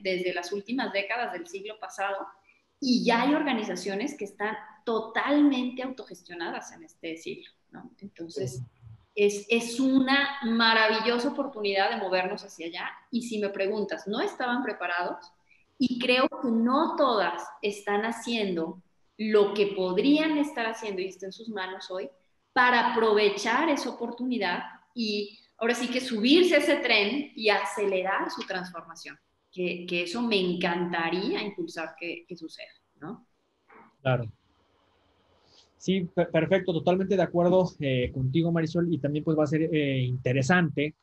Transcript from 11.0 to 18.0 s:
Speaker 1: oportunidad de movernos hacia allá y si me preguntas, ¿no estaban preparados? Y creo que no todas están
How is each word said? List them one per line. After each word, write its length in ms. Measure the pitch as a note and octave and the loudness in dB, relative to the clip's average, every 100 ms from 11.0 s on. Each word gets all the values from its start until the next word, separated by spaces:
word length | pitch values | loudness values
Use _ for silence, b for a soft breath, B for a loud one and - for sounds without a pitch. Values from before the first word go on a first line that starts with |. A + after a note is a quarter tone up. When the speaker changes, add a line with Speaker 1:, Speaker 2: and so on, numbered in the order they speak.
| A3+ A#3+ C4+ | 2 0 0
Speaker 1:
oportunidad 600 | - C4+ G#3+ G3+ G3 G3+ | -2 -6 -4 -2 2 2
de 60 | A3+ | 0
movernos 480 | F#3+ F#3 F#3 G3+ | 0 0 0 -4
hacia 240 | G3 - E3 | -10 -12 -10
allá 200 | F3 B3+ - - | -8 -10 -12 -6
y 120 | A#3 | -6
si 180 | A#3+ G#3+ | -4 -4
me 80 | G3+ | -4
preguntas, 580 | G3 G3 G#3+ G3 D#3+ G3 | -2 -2 0 -4 -6 -6
¿no 140 | A3+ | -4
estaban 420 | G4 - B3 B3 | -4 -4 -2 -2
preparados? 680 | A3 G#3 F3 F3 F3+ E4+ - _ _ b _ - | -2 -4 -4 -2 -2 -6 -14 _ _ b _ -2
Y 200 | B3+ B3 | -2 0
creo 300 | A#3+ B3 C#4+ | 2 4 4
que 220 | D#4+ B3+ | 0 0
no 440 | A3+ A#3 C#4 D#4+ - | 2 4 4 2 2
todas 460 | C4+ A3 F3 - - - | 2 4 0 -2 -10 -6
están 440 | G#3 G3+ - G3+ | -6 -6 -2 0